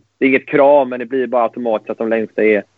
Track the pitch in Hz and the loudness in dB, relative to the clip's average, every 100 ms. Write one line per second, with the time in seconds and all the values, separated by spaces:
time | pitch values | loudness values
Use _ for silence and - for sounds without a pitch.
0 | _ - 135 135 135 151 139 147 131 127 | _ -4 0 0 0 2 4 4 2 -6
1 | 117 135 123 123 113 - 120 107 - 107 | -6 -4 -2 -2 -2 -4 -4 -4 -6 -6
2 | 113 113 107 - 107 104 - | -4 -4 -4 0 2 2 -2